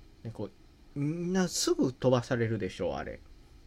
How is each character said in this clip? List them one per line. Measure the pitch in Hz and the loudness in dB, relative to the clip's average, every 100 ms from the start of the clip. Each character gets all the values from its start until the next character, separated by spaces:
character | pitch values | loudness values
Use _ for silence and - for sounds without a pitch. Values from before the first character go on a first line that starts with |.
| - - | -20 -16
ね、 | 113 | -12
こ | - 101 - - - - 143 | -10 -10 -12 -20 -20 -12 -4
う、 | |
み | 147 170 175 | -4 -2 0
ん | |
な | 185 175 | 2 2
す | - 330 | 2 0
ぐ | 339 139 | 2 2
飛 | - 127 | 2 4
ば | 127 | 4
さ | - 120 | 2 0
れ | 113 | 0
る | 107 | 0
で | 92 | -4
し | - | -2
ょ | 85 | -4
う、 | |
あ | 69 | -2
れ。 | 69 50 - - - - | -6 -12 -16 -20 -20 -20